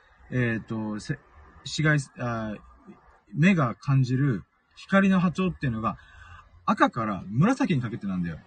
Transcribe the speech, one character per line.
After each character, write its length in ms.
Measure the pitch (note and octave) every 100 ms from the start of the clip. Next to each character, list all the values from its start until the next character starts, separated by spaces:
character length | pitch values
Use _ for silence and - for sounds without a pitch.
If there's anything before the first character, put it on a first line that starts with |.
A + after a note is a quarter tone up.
| _ _ -
え 300 | B2+ A#2+ A2+
ー 20 |
と、 380 | G2+ A2+ A2 G#2+
せ-、 180 | - C#3 _ - - -
紫 180 | - -
外-、 160 | D#3 D3+ C#3 -
あ 320 | B2 A#2 A2
ー、 40 | G2+ - - - - _ _ _
目 200 | - E3+
が 200 | F#3 B2+ G#2
感 260 | - C3+
じ 140 | B2 B2+
る 280 | C#3+ G#2 - _ _ -
光 320 | - G3 G3
の 120 | F#3+
波 120 | F3+
長 160 | D3+ F#3+
っ 40 |
て 140 | D#3 C#3+
い 40 |
う 20 |
の 80 | A2
が、 160 | A2 - - - - - - - -
赤 240 | G#3+ C#4+
か 160 | - A2
ら 160 | G2 F#2+
紫 460 | A2 F#3+ C4 C#4+
に 80 | D3
か 80 | A#2+
け 80 | G#2+
て 80 | G2
な 100 | F#2
ん 60 |
だ 80 | E2+
よ。 80 | D#2+